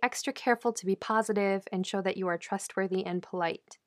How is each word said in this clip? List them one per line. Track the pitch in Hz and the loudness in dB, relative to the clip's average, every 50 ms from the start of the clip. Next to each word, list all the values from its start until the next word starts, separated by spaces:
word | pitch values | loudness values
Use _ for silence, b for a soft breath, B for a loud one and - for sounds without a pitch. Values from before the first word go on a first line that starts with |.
| 240 | 2
extra | 247 - - - 285 - | 0 0 -2 -4 -4 -6
careful | - - 254 240 233 - 240 226 | 0 2 2 2 4 2 0 0
to | - - | 0 0
be | 190 190 | 0 0
positive | - - - 220 220 220 226 214 202 202 196 196 196 190 - | 0 0 2 2 2 2 2 2 2 2 2 2 0 -2 -4
and | - 185 185 | -4 -4 -2
show | - - 196 | -2 -2 0
that | 185 190 - | 0 0 -2
you | - 185 | 0 0
are | 180 170 170 | -2 -2 -2
trustworthy | - - 196 190 - - - - 190 185 190 185 - | -2 -4 -4 -4 -4 -4 -2 0 0 2 0 0 0
and | - 175 180 - | 0 -2 -2 -4
polite. | - - 185 170 165 - - _ _ - - _ | -4 -2 -2 -2 -2 -2 -4 _ _ -20 -20 _